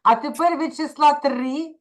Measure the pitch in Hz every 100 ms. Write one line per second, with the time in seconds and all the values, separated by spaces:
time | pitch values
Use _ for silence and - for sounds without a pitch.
0 | - 233 294 - 339 330 320 - 311 -
1 | 294 294 294 247 262 277 320 -